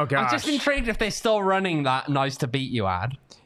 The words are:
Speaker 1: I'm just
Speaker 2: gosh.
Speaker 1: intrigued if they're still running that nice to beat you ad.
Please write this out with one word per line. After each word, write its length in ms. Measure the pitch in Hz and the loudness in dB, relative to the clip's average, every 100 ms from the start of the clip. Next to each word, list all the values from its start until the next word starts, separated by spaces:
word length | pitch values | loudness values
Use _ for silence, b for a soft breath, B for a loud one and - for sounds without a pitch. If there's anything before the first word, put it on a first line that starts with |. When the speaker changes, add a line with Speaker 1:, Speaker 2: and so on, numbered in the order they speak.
Speaker 1:
I'm 60 | 143 | 2
just 360 | 139 131 120 302 | 2 2 0 0
Speaker 2:
gosh. 80 | |
Speaker 1:
intrigued 340 | 285 - 277 233 | 0 0 0 -2
if 80 | - | -2
they're 140 | 214 | -4
still 300 | - 226 214 | -2 0 2
running 400 | 190 190 190 160 | 2 2 2 0
that 260 | 135 131 143 | 2 0 0
nice 260 | 139 135 131 | 0 0 -2
to 100 | 131 | -2
beat 240 | 135 135 | -2 -2
you 160 | 127 95 | 0 0
ad. 300 | 90 110 135 _ B | 0 -2 -6 _ B